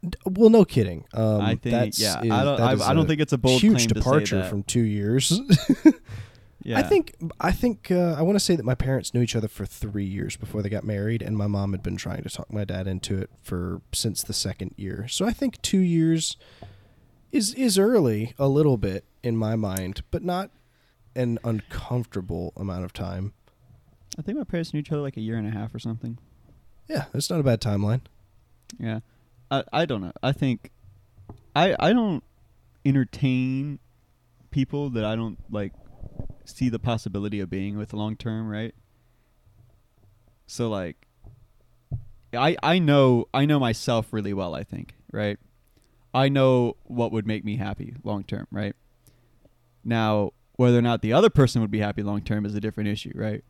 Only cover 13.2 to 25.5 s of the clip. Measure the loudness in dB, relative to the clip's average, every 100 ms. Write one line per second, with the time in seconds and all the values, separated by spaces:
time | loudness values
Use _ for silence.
13.2 | -6 -12 -8 -6 -4 -6 _ -6 -4 -6
14.2 | -6 -4 -6 -6 -10 -8 -10 -8 -8 -2
15.2 | -2 -2 -4 -4 0 2 4 4 2 2
16.2 | -2 -8 -18 -20 -20 -20 -20 _ _ _
17.2 | _ -2 -2 0 0 4 4 4 4 0
18.2 | -4 -2 2 4 4 2 0 -4 -10 _
19.2 | -4 -2 0 0 -2 -2 -4 -8 -8 -6
20.2 | -4 -4 -6 _ _ _ _ _ _ -6
21.2 | -4 -2 -2 -4 -6 -12 -6 -6 -4 -8
22.2 | -8 -8 -8 -8 -8 -6 -8 -8 -8 -6
23.2 | -8 -12 _ _ _ -20 _ _ -18 -12
24.2 | -8 -8 -6 -6 -4 -6 -4 -4 -4 -6
25.2 | -6 -4 -6